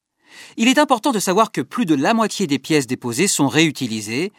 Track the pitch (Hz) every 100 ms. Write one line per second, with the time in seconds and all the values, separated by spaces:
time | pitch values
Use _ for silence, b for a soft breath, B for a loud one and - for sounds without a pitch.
0 | _ _ B B B B 226 262 302 240
1 | 302 220 196 185 220 - 131 - 190 147
2 | 165 226 214 - 175 135 - 151 120 127
3 | 123 117 190 - 139 151 165 - 123 110
4 | 104 120 190